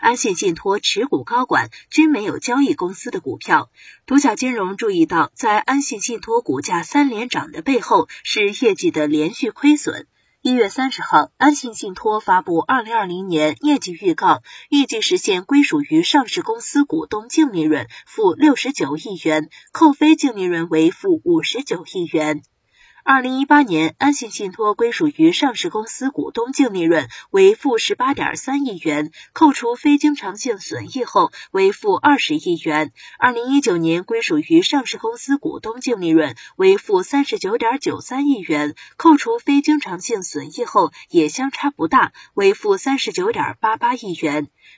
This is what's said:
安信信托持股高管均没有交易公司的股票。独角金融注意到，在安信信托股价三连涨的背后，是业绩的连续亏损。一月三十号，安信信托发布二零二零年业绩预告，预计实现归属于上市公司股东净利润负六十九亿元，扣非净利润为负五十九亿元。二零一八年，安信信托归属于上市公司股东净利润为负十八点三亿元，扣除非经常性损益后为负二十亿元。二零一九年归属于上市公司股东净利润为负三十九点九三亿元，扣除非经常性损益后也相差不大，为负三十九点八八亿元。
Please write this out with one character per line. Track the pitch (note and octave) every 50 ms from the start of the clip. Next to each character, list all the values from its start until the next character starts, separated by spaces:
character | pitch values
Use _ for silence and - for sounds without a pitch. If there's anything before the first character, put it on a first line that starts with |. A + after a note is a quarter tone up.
安 | - - B3
信 | - - A3 F#3
信 | - G#3+ F#3 E3
托 | - - G3 G3 G#3
持 | - - - G3 B3
股 | C#4+ - C#3+ A#2+
高 | - A#3 B3 B3+
管 | - - C3 A#2 A2 - - - _
均 | - D4 D#4+ D#4
没 | D4 G#3
有 | G#3+ F#3+ - -
交 | - - A#3+ C#4
易 | C#4+ A#3 D#4+
公 | - F#3 F3+ G3
司 | - - B3
的 | - F#3
股 | - C3+ A2
票。 | A2 - - F3 D3 - _ _ _ - - - _ _
独 | - B3+ C#4+
角 | - B3 G#3
金 | - B3 B3+ B3
融 | A3+ F#3+ F#3 G3
注 | F#3+ A#3 G#3+
意 | G3 E3+ D#3+
到， | D#3+ F#3 E3 D3+ - _
在 | - - A3 G#3 G#3+
安 | - - C4+ C#4+
信 | C#4 - A#3+ G3+
信 | - - A#3 G3+
托 | - A3 A3+ A#3+
股 | - - - C#3
价 | - - - - E3
三 | - - C#4+ C#4+ C#4
连 | A#3 G#3 A#3+ B3
涨 | - E3+ - -
的 | D3 D#3
背 | D#3+ C4+ C4+ A3+
后， | - - A3 F3+ - - - -
是 | _ - - A3 G#3 G3+ G#3 - C4
业 | F#3 F#3+
绩 | - F#3 E3+
的 | D#3+ D#3+ D3+ D3
连 | D3+ D3+ D3+ E3+ -
续 | - - A3+
亏 | - - - D4 D4+
损。 | D4 - - - D3+ D3 _ _ _ _ _ _ _
一 | _ B3+
月 | B3+ B3 G#3+ G3
三 | - - C4 C4+
十 | - -
号， | - - - D#3 C#3+ - _ _
安 | B3 D4 D4
信 | - - A#3+ G#3+
信 | - - G3+
托 | F#3 - - A3 G#3+ G#3+
发 | - - F#3 F#3
布 | - - E3+ E3
二 | - - C4 B3+ G#3+
零 | A3 A#3
二 | A3+ G3+
零 | F3+ F3 F#3 G3
年 | F#3+ E3+ D3+ D3+ D#3 - -
业 | - D4+ D4 B3+
绩 | - F3+
预 | E3+ D#3+ G#3 F#3 D#3
告， | - G3 F3+ D3+ A#2+ - - - - - _
预 | D4 C#4+ C4+
计 | - - A3
实 | G#3+ - F#3
现 | F#3 - - F#3+ F3+ F#3
归 | - C#4 C#4+ C#4+
属 | - - D3
于 | C#3+ - D#3 D#3+ F3
上 | - - C#4+ B3 -
市 | - F4+
公 | - - A4+ A#4
司 | - - - C#4+ C#4+
股 | - - - D#3
东 | - - G#3+ A3 B3
净 | - D#4+ D#4 C4+
利 | G3+ E3+
润 | D#3 D#3 D#3 C#3 A#2 - - - _
负 | _ - - G#3+ F#3 D#3
六 | - C#4 D#4 C4
十 | - - C4
九 | C#4+ - E3+ - D3
亿 | D#3 - A#3 G3 E3 -
元， | D#3+ D#3 D#3 D#3 - - - _ _
扣 | _ - E4 D4+
非 | C4+ - D4+ D4+ D#4+
净 | D4+ - C#4 A3
利 | G3+ F#3
润 | F3+ F3 E3 E3 F3
为 | D#3+ D#3+ D#3+ E3+
负 | G3 - - G3 E3+ D#3+ -
五 | F3 E3+ D#3+
十 | D#3 - - B3 C#4
九 | - A3 F3+ E3 -
亿 | - F#3+ F3 D#3
元。 | - D#3+ D3+ D#3 D3+ D3+ - _ _ _ _ _ _ _ _ _ _ _
二 | _ - C4+ C4
零 | B3 B3+ C4 C4
一 | C#4
八 | C#4 D4 D4
年， | C#4+ A3 E3+ D#3 D#3+ D#3 - _
安 | C4 C#4+
信 | C#4+ - A#3+ G#3+
信 | - - G#3 F#3
托 | F3+ - A3 G#3 G3+
归 | - A#3 A#3
属 | - - E3 D3
于 | - - D#3+ E3
上 | F3 - D4 C4+ A3
市 | - - F3
公 | - G#3+ A3
司 | - - - B3+ C4+
股 | - - - -
东 | - A#3+ A#3 B3+
净 | C4+ - C#4 A#3 G3
利 | F#3
润 | E3 E3 E3 D#3 C3 A#2 - - - _
为 | - G3 F#3+ G3 A3
负 | - - C#4+ A#3+ A4
十 | - - G4+
八 | - B4+ C4+
点 | C#4 - D#3+ - -
三 | - - C4 C4+ C#4+ C#4
亿 | B3+ G3 D#3+
元， | - D#3+ D3 - - - - - - _
扣 | _ - D#4+ D4 C4+
除 | - A#3+ A#3 A#3+
非 | - - D4 D4
经 | C#4+ - D4+ D4
常 | - A3 F#3+ F#3+
性 | G#3+ - B3+ G#3+ F#3+
损 | - - - A#2+ - - -
益 | C4
后 | A#3 - - G3+ E3+ - - - - _
为 | - F#3+ F#3+ G3
负 | G#3 - - G#3 F#3
二 | E3 - D4 C#4+ -
十 | - - D3+
亿 | D#3 - F#3 E3+ D#3+
元。 | - D#3+ D3+ D3+ D#3 - _ _ - - - _
二 | - B3+
零 | A#3+ A#3 A#3+ C4
一 | C4+ C#4+
九 | C#4+ A#3 F3 E3+
年 | E3 E3 E3 E3+ F#3
归 | - - A#4
属 | - - E3+ D3+
于 | D#3 - - -
上 | - - D4 C#4+ B3
市 | - - -
公 | - A3+ A#3
司 | A#3+ - - C#4 C#4+
股 | - D#3+ C#3+ -
东 | - A3 A3+ B3+
净 | - C4 A#3+ F#3+
利 | F3+ E3
润 | D#3+ D#3+ D3+ C#3 A#2 - - - _
为 | - F#3+ F#3+ G3
负 | G3+ - - G3+ F3+
三 | F#3 - - C#4 C#4
十 | - A3+ G3
九 | - F#3+ G#3+
点 | A#3+ A#3 A3+ B3+ C#4+
九 | - F3 - -
三 | - - B3 C4+ C#4+
亿 | C#4+ C4+ G#3+
元， | E3+ - D#3 D3 D3 D3 - - - - _ -
扣 | - E4 D#4
除 | D4 - A#4 A4+ A#4+
非 | - - C#4+ C#4+
经 | C#4+ D4+ D4+ D4
常 | - G#3 F3+ F3+
性 | - - - G3
损 | F3+ - - D3 - D3+ - -
益 | D#3+
后 | - - G3+ G3 - - - - _
也 | - E3+ D#3 D3+
相 | - - C4 C#4
差 | - - - C#4+
不 | - - D#3+ D#3+
大， | G3 B3 F#3+ - _ - - _ _
为 | - G3+ G3
负 | G#3 - - G#3 G3
三 | F#3+ - C4+ C#4 B3+
十 | - A3
九 | F3 F#3 F3+ G#3+
点 | A#3 G3+ - - - _
八 | - A3 A3 A3
八 | A#3 A#3 C4
亿 | B3 - G3 E3+ -
元。 | - D3+ C#3+ D3+ D3 - _ _ _ - -